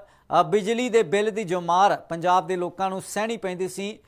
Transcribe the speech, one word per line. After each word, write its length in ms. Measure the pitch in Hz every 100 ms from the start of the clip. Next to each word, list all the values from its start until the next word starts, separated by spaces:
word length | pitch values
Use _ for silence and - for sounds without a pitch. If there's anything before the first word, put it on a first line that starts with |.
| - _ - 151
ਅ, 20 |
ਬਿਜਲੀ 460 | 156 208 196 233 247
ਦੇ 140 | 226
ਬਿੱਲ 280 | 170 196 214
ਦੀ 140 | 208
ਜੋ 160 | 185 180
ਮਾਰ 360 | 170 175 196 151
ਪੰਜਾਬ 500 | - 165 175 180 165
ਦੇ 100 | 185
ਲੋਕਾਂ 340 | 175 - 190
ਨੂੰ 120 | 190
ਸਹਿਣੀ 340 | - 202 220 233
ਪੈਂਦੀ 320 | 190 180 185
ਸੀ 300 | 185 202 220